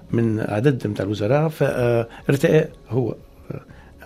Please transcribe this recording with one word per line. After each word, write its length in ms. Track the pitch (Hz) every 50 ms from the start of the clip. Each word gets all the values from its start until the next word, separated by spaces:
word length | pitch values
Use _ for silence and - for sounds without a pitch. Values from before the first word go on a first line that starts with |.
| - -
من 300 | - 117 117 113 107 107
عدد 460 | - - 104 107 120 147 131 120 -
متاع 180 | 107 104 - 98
الوزراء، 440 | 98 107 101 104 107 135 147 156 160
ف-، 140 | 156 -
آه، 460 | 147 - - 120 120 120 120 117 110 - - - - -
ارتأى 380 | 143 131 - - 90 - - - - - - -
هو، 220 | 113 131 123 110
آه، 500 | - - - - - - - - - - - - - - - - - - -